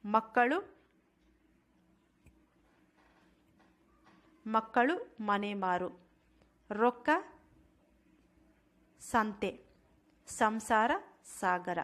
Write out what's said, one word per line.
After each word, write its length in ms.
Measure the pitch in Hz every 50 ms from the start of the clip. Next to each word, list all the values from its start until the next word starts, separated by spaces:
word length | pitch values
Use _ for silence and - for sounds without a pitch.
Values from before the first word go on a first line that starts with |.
| -
ಮಕ್ಕಳು, 680 | 208 208 220 226 - - 254 240 240 294 370 403 - - _ _ _ _ _ _ _ _ _ _ _ _ _ _ _ _ _ _ _ _ _ _ _ _ _ _ _ _ _ _ - _ _ _ _ _ _ _ _ _ _ _ _ _ _ _ _ _ _ _ _ _ _ _ _ _ _ _ _ _ _ _ _ _ _ _ - - _ _ _ _ _ _
ಮಕ್ಕಳು 680 | 220 220 220 220 - - - 240 269 339 - 480 - - -
ಮನೆ 340 | 220 208 202 202 208 208 208
ಮಾರು, 560 | 202 190 185 180 180 180 - - - - _ _ _ _ _ _ _ _ _ _ _ _ _
ರೊಕ್ಕ 400 | 208 208 226 247 247 240 - - 302 349 - - - - _ _ - - _ _ _ _ _ _ _ _ _ _ _ _ _ _ _ _ _ _ _ _ _ _ _ _ _ _ _ _
ಸಂತೆ, 600 | - - - 240 214 214 202 - - - - - - _ _ _ _ _ _ _ _ _ _ _ _
ಸಂಸಾರ 640 | - - - 240 214 220 226 - - 233 214 220 247 302 392 - - - _ _ - - -
ಸಾಗರ. 380 | - 185 180 180 175 180 180 170